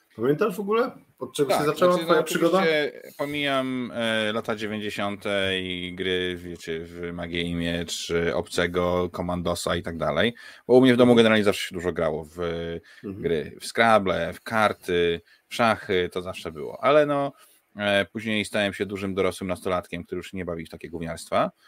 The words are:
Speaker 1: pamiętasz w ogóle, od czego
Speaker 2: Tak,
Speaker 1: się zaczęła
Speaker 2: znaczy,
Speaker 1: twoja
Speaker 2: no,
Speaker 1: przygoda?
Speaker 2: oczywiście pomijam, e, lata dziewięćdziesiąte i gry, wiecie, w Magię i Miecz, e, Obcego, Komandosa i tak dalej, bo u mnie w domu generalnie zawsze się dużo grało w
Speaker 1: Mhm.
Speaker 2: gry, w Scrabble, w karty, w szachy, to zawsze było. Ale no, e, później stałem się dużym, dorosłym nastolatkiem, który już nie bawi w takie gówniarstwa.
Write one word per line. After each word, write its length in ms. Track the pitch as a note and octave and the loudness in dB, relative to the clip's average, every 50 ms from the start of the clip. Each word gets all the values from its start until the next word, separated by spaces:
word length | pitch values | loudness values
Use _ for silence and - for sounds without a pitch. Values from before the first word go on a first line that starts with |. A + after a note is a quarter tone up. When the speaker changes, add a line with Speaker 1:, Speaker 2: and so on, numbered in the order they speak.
| _ _ _ | _ _ _
Speaker 1:
pamiętasz 400 | - A2+ C3 D3 D#3 G#3 A3+ F3+ | -2 0 0 2 2 0 -2 -2
w 40 | G#3 | -4
ogóle, 320 | G3+ G3 G#3+ A3+ B3+ - - - - _ _ _ | -4 0 0 0 0 -2 -4 -12 -20 _ _ _
od 140 | - - - | -14 -8 -2
czego 160 | - C#3+ C3 | -2 0 2
Speaker 2:
Tak, 100 | C#3+ C#3+ | 2 2
Speaker 1:
się 60 | D3 | 0
zaczęła 260 | D3 D3+ - F3+ F3+ | 0 0 2 2 4
Speaker 2:
znaczy, 140 | F3+ F3 E3 | 4 2 2
Speaker 1:
twoja 140 | E3 E3+ D#3 | 2 2 2
Speaker 2:
no, 40 | D#3+ | 2
Speaker 1:
przygoda? 320 | - F3 E3+ E3 E3+ E3+ F#3+ | 0 0 0 2 2 4 2
Speaker 2:
oczywiście 420 | F3+ E3 D#3 D3+ D3 B2+ - - - - - | 2 2 2 2 0 -2 -4 -10 -16 -16 -8
pomijam, 720 | - D3 C#3+ D3 D3 C#3+ C#3+ C#3 C3+ C3 C3 C3 B2+ B2 A2 - | -6 -6 -4 -4 -2 -2 0 0 0 0 -2 -4 -4 -6 -6 -4
e, 380 | A#2 A#2 A2+ A2+ A2 G#2+ G#2+ G#2+ | -2 -2 0 0 0 0 0 -2
lata 220 | A2+ G#2+ - A2+ | -2 -4 -4 -4
dziewięćdziesiąte 1040 | G#2+ A2 G#2 G#2+ G#2+ G#2 G#2 - - G#2 G2+ G#2 G2 - G#2+ G2+ G2 F#2+ F#2+ F#2+ F#2 | -4 -4 -4 -4 -4 -6 -6 -4 -4 -4 -4 -4 -4 -4 -2 0 0 2 0 0 -2
i 320 | F#2 F#2 F2+ F2+ F2+ F2+ F2+ | -2 -4 -6 -6 -6 -8 -6
gry, 400 | F2+ F#2 F#2 F#2 F2+ F2+ F#2 F2+ | -4 -2 0 0 0 0 -2 -4
wiecie, 420 | F2 F2 F2 E2+ E2 - - E2 E2 E2+ | -6 -8 -12 -12 -10 -8 -8 -8 -8 -8
w 280 | E2+ E2+ F2 F2 F2 F2 | -10 -10 -10 -8 -8 -8
Magię 280 | F2 F2 E2+ E2+ F2 | -8 -8 -4 -4 -4
i 140 | E2+ F2 E2+ | -2 -2 -2
Miecz, 560 | E2+ E2+ E2+ E2+ F2 F2 - - - - - | -2 -2 -2 -2 -2 -4 -6 -6 -8 -4 -2
e, 240 | E2+ E2+ E2+ E2+ - | 0 0 0 0 0
Obcego, 720 | D#2+ F2 - - - F2+ F2 F2 F2+ F2 F2 F2+ F2+ F2+ F2 | -2 -4 -2 -2 0 0 0 0 0 0 2 2 0 0 -2
Komandosa 680 | - - F2+ F2 F2 F2+ E2+ F2 F2 - - E2 F2 | -4 -6 -4 -4 -4 -2 -2 -2 -4 -2 -2 -2 -2
i 80 | F2 D#2+ | -2 -4
tak 140 | F2+ E2+ | -6 -6
dalej, 360 | E2 D#2 D2+ C#2+ D#2+ G2 A#2 A#3 - - - - - _ | -4 -2 0 2 2 2 0 0 -4 -12 -20 -20 -14 _
bo 60 | - B2 | 6 8
u 80 | B2+ | 8
mnie 120 | C3 C3 A#2+ | 10 8 8
w 40 | |
domu 180 | A#2+ B2 B2 A#2+ | 8 8 8 8
generalnie 280 | A#2 A2+ A2 A2 G#2+ G2+ | 8 8 8 6 6 4
zawsze 260 | G2+ F#2+ - - - | 4 2 2 -4 -6
się 60 | G2 | -8
dużo 160 | F2+ E2+ F2+ E2 | -4 -4 -4 -2
grało 300 | E2+ E2 D#2+ D#2 D2+ D#2+ D2+ D#2+ | 0 0 0 -2 -4 -6 -10 -8
w 40 | F2+ F2 E2+ E2+ E2+ E2+ E2 E2+ E2 - - - - - | -6 -4 -4 -4 -4 -6 -8 -8 -10 -12 -16 -20 -16 -14
Speaker 1:
Mhm. 180 | G#2 F#2+ G#2 - | -12 -10 -6 -2
Speaker 2:
gry, 340 | E2 E2+ D#2 C#2+ D#2 - - | 0 0 0 -2 -4 -10 -12
w 40 | - | -14
Scrabble, 680 | - - - A2+ A#2 A2 G#2+ G2 F#2 E2+ E2+ E2+ F2 F2+ | -4 0 4 6 6 6 6 4 2 0 0 -2 -4 -6
w 80 | - | -10
karty, 800 | - - A#2 A2 G#2+ G2+ G2+ - - - F2+ F2 E2+ E2+ E2+ E2+ - _ _ _ _ | -10 -4 0 2 2 2 0 -2 -2 0 2 2 2 2 0 -2 -6 _ _ _ _
w 80 | _ - | _ -2
szachy, 540 | - A#2+ A2+ G#2+ F#2 - - G2 F2+ F2+ E2+ - | 2 2 2 2 0 0 0 0 0 0 0 -4
to 80 | F#2 | -6
zawsze 300 | F2 F#2 F2+ - - F2 | -8 -8 -10 -10 -10 -10
było. 320 | D#2+ D2+ C#2 A#1 - - - | -10 -8 -10 -10 -8 -2 2
Ale 220 | B2+ D3 D3+ D3 | 4 4 4 4
no, 260 | D3 D3 C#3+ C#3 C#3 - _ - _ _ _ _ _ _ | 4 0 -2 -4 -4 -8 _ -20 _ _ _ _ _ _
e, 300 | G#2 G#2 G#2 G2+ G2+ G2 | -4 0 2 2 2 2
później 400 | - - A2+ G#2 A2+ G#2+ G#2+ G2+ | 0 -4 -8 -4 -2 -2 -2 -2
stałem 280 | - - A2 G#2 G2 F#2+ | -2 0 0 0 0 -2
się 120 | - G#2 | -4 -6
dużym, 280 | F#2+ G2+ F#2+ G2+ G2 F#2 | -6 -4 -4 -4 -2 0
dorosłym 320 | F#2+ F#2 F#2 F2 - G2+ | 0 0 0 0 -4 -6
nastolatkiem, 560 | F#2 F2+ E2 - G2 F#2 F2+ - - - F2 E2+ | -6 -6 -4 -2 -2 -2 -2 -4 -6 -10 -12 -10
który 160 | - F#2 F2+ | -8 -10 -10
już 140 | E2+ - - | -10 -10 -10
nie 120 | F#2+ F2+ | -8 -6
bawi 200 | E2+ E2+ E2 D#2+ | -6 -8 -8 -10
w 40 | - | -12
takie 200 | - E2 - D#2 | -14 -16 -14 -12
gówniarstwa. 600 | D#2+ E2 E2 D#2+ D#2+ E2 - - - G#2 C#3 F#3+ - _ _ | -10 -10 -8 -8 -10 -10 -8 -2 0 0 0 -2 -4 _ _